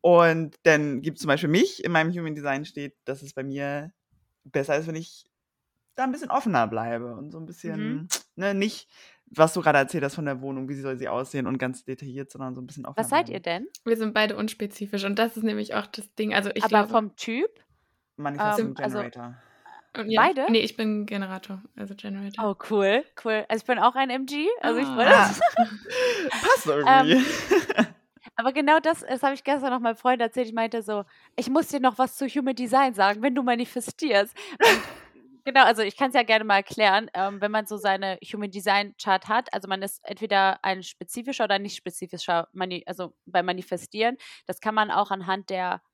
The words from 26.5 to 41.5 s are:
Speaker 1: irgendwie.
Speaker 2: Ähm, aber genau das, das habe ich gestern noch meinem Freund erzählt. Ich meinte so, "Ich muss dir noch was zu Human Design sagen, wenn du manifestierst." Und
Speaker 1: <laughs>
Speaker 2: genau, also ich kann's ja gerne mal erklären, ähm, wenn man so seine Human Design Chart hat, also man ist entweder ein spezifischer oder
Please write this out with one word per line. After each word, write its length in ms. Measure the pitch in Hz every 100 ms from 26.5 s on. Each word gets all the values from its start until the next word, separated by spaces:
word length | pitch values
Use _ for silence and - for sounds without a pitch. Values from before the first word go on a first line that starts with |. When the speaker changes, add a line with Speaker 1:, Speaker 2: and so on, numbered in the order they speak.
| 523 -
Speaker 1:
irgendwie. 500 | 147 147 269 156 262
Speaker 2:
Ähm, 80 | 269 - - 381 - - - - _ _ - -
aber 160 | 233
genau 280 | 269 285 311
das, 200 | 311 330
das 220 | - 254
habe 120 | 277
ich 100 | 269
gestern 260 | - 285 262
noch 100 | 247
meinem 160 | 233 -
Freund 240 | 254 247
erzählt. 260 | 233 254 233
Ich 40 |
meinte 280 | 226 226 233
so, 220 | 208 208 202 _ _ -
"Ich 120 | 247
muss 200 | 277 -
dir 120 | 285
noch 180 | 262 214
was 180 | 262 -
zu 100 | 269
Human 280 | 285 262
Design 400 | 240 247 262 269
sagen, 280 | 202 196 208
wenn 120 | 247
du 80 | 247
manifestierst." 960 | 247 233 240 247 - - 311 202 202 - - 320
Und 220 | 453 403 - - -
Speaker 1:
<laughs> 300 | _ - -
Speaker 2:
genau, 200 | - 269
also 180 | 233 220
ich 140 | 208 -
kann's 180 | 269
ja 80 | 247
gerne 220 | 226 220
mal 120 | 214 196
erklären, 540 | 196 - 214 196 220
ähm, 260 | - 190 202
wenn 100 | 208
man 140 | 214 208
so 100 | 208
seine 420 | 208 196 196 185 -
Human 180 | 214 208
Design 440 | 185 190 196 202 -
Chart 260 | - 190 -
hat, 240 | 220 254
also 140 | 202 190
man 140 | 190
ist 180 | 196 -
entweder 600 | - 202 214 196 196 190
ein 180 | - 190
spezifischer 600 | 180 - 175 - 240 269
oder 140 | 214